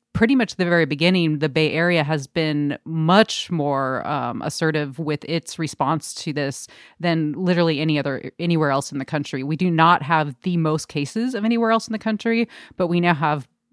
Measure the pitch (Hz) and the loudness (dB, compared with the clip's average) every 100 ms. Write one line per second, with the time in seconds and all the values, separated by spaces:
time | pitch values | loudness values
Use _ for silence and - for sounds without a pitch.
0 | _ - 226 269 220 - 175 175 151 143 | _ 0 2 4 0 0 2 4 2 2
1 | 170 185 165 151 151 135 156 156 175 170 | 2 4 2 0 0 0 0 2 2 2
2 | 143 156 135 175 156 147 147 - - 160 | 2 -2 -2 -4 -2 0 -2 -4 -4 0
3 | 156 190 220 - - 170 147 139 135 131 | 4 6 4 0 -4 -2 0 0 -2 -2
4 | - 147 123 120 - - 160 156 147 131 | -4 -4 -4 -6 -6 -2 -2 -2 -4 -6
5 | 156 147 - 165 - - 156 - 139 156 | -6 -6 -4 -6 -6 -8 -8 -2 -2 0
6 | - - - 147 139 - - - - _ | -4 -10 -6 -4 -4 -6 -14 -20 -20 _
7 | 170 165 151 147 185 175 165 147 156 151 | -2 0 -2 -2 0 2 2 2 0 0
8 | 139 131 - - 175 165 147 139 - 143 | -2 -6 -8 -6 0 2 2 0 -2 -8
9 | 135 151 143 135 139 156 180 165 165 175 | -6 -6 -4 -6 -4 -2 0 6 6 6
10 | 139 165 147 131 185 175 160 156 - 151 | 4 0 0 -4 -2 0 0 0 -4 -6
11 | 143 220 247 254 220 233 226 226 - 220 | -6 -4 -4 -2 0 0 2 0 0 -6
12 | 220 214 233 226 226 - - - 180 175 | -4 -2 0 0 -2 -6 -20 -4 0 2
13 | 175 151 156 147 - _ _ | 2 2 0 -2 -4 _ _